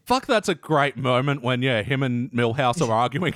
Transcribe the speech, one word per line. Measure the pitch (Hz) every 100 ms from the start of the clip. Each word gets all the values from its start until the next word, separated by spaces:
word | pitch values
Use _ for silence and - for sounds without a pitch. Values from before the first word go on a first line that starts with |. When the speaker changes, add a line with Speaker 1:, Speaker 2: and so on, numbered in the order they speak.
Speaker 1:
<laughs> |
Speaker 2:
Fuck, | - 254 -
that's | 226 202
a |
great | 165 - 151 143 117
moment | 127 127 139 135
when, | 120 123
yeah, | 131 117
him | 104 135
and | 135 120 123
Milhouse | 120 117 117 127 123 131
are |
arguing | 113 123 139 175